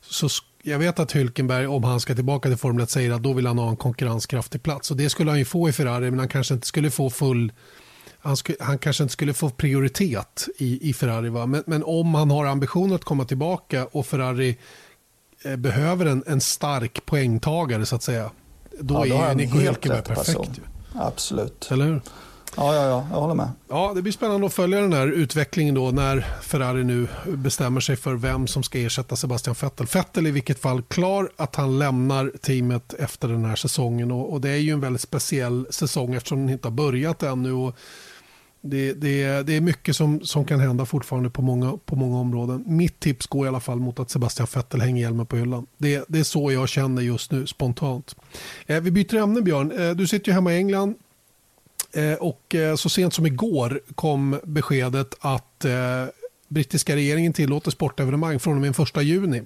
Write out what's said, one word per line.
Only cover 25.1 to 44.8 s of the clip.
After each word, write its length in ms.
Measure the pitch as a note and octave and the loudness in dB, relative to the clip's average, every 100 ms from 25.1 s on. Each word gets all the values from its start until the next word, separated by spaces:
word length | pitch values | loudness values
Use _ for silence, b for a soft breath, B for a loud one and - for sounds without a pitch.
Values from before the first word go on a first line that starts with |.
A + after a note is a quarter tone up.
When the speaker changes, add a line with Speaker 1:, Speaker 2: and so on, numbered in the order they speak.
| E3 D3 D3+ D3 - D3+ C3+ | 2 0 0 -2 0 2 2
Speaker 1:
då 160 | B2+ | 2
när 340 | B2+ C3+ C3+ - B | 2 2 0 -2 B
Ferrari 420 | - D3+ B2+ B2+ | -4 -2 0 0
nu 240 | B2 A#2+ A#2+ B F3 | 2 0 0 B -6
bestämmer 540 | D3+ C3+ - C3 C3 | -2 -2 0 0 0
sig 140 | B2 C3 | 0 -2
för 180 | - | -2
vem 340 | B2 C3 C3 B2 | -2 -2 -2 -2
som 160 | - | -2
ska 160 | B2 C3 | -4 -2
ersätta 360 | A#2 - B2+ B2 | -2 -2 -4 -4
Sebastian 400 | C#3 B2 - A#2+ | -2 -4 -4 -4
Vettel. 240 | C#3+ - - | -4 -4 -2
Vettel 320 | F#3 F3+ - D#3+ | 0 0 0 0
är 40 | |
i 20 | |
vilket 280 | C#3+ - C#3+ | 0 -2 -2
fall 220 | C#3 B2+ | 0 -2
klar 480 | A#2+ - F#3 G3 F#3+ - | -2 0 0 2 -2 -4
att 180 | D3+ - | -6 -2
han 240 | C#3 C3+ | 0 2
lämnar 520 | C#3+ C3 C3 C3+ C3+ - | 2 2 2 0 -2 -4
teamet 520 | - C3 B2 A#2+ - | -2 0 2 0 -4
efter 340 | - C#3+ - B2 | -6 -6 -4 -2
den 180 | A#2 A2+ | 0 0
här 100 | A2 | -2
säsongen 560 | - - A#2+ A#2+ A#2+ | -2 -2 0 0 0
och, 220 | B2 C3+ | -2 -2
och 80 | D3+ | -2
det 80 | C3+ | -2
är 80 | C#3+ | 0
ju 140 | D3+ | 0
en 80 | D3+ | 0
väldigt 200 | C3+ B2+ | 0 -2
speciell 640 | - D3 - C#3+ B2 B2 C3 | -2 -4 -2 -2 0 -2 -4
säsong 440 | - D3+ - B2 | -4 -2 -2 -2
eftersom 260 | B2+ - C#3 | -4 -2 -2
den 100 | C3+ | 0
inte 180 | C3 A#2 | -2 -2
har 60 | |
börjat 500 | A2+ D3+ B2 D3+ D#3+ | 0 0 0 0 -2
ännu 280 | D3 C3 B2+ | -2 -2 -2
och 240 | B2+ B2+ B2 B B B B B B B _ C#3+ | 0 -2 -6 B B B B B B B _ -6
det, 280 | C#3 C3+ | -2 -2
det, 480 | C3+ D3 C#3 C#3 C#3 | -2 0 0 0 0
det 120 | C#3 D#3 | 0 2
är 40 | |
mycket 340 | E3+ D#3+ - C#3+ | 2 0 -2 2
som, 260 | D3+ D3+ | 2 2
som 240 | - D3 C#3 | 0 -2 2
kan 140 | C#3+ | 4
hända 260 | C3+ B2 B2+ | 4 2 0
fortfarande 440 | D3 - B2+ B2+ | -2 -2 -2 -2
på 120 | A#2+ | 0
många, 360 | C3 B2 B2+ F3 - | 0 2 0 -2 -4
på 100 | C3+ | -2
många 240 | C3 B2 | 0 0
områden. 440 | B2 A#2+ A#2+ B2+ G#3+ | 0 0 -2 -4 0
Mitt 320 | D#3+ F3 - | 2 2 2
tips 280 | D#3+ C3+ - | -2 -2 -2
går 180 | C3+ C#3 | -2 0
i 40 | |
alla 100 | C3 | -2
fall 200 | - B2 | -4 -4
mot 200 | B2+ A#2+ | -4 -4
att 100 | B2 | -4
Sebastian 380 | - A#2+ - A#2 - | 0 0 0 -2 -2
Vettel 260 | - B2+ | -2 0